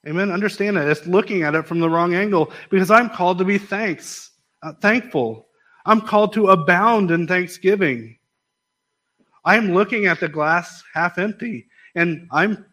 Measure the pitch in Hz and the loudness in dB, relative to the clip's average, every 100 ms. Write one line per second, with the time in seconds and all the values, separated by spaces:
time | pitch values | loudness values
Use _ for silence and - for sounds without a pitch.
0 | 156 165 196 180 202 202 202 196 147 151 | -6 -4 -2 -2 -4 -2 -2 0 0 -2
1 | 170 190 208 196 151 156 160 170 165 165 | 0 0 0 -2 2 0 0 -2 0 2
2 | 175 175 208 185 151 - - 196 180 220 | 0 0 0 0 0 -4 -2 0 4 4
3 | 240 - 180 180 185 202 202 196 220 147 | 4 -2 -2 0 0 -2 -4 -6 -4 -6
4 | - - - _ _ _ 156 156 208 240 | -12 -18 -20 _ _ _ -18 -4 0 0
5 | - 151 117 113 _ _ _ _ - 220 | -2 -4 -4 -8 _ _ _ _ 2 2
6 | - 214 214 220 196 190 151 175 214 226 | 2 2 2 2 4 4 4 2 4 2
7 | 185 165 170 180 180 - 185 202 175 123 | 2 0 0 -2 -4 -2 0 0 0 -2
8 | 113 113 _ _ _ _ _ _ _ _ | -10 -20 _ _ _ _ _ _ _ _
9 | _ _ _ _ 160 214 208 180 202 233 | _ _ _ _ 2 2 4 0 0 -2
10 | 196 175 165 151 151 170 170 - - 160 | -2 -2 -4 -4 0 -2 -4 -20 -12 -4
11 | 175 180 202 208 120 92 - _ _ 170 | -4 -4 -6 -6 -12 -12 -16 _ _ -4
12 | 170 156 175 147 196 208 - | -2 -4 -4 -2 0 -2 -10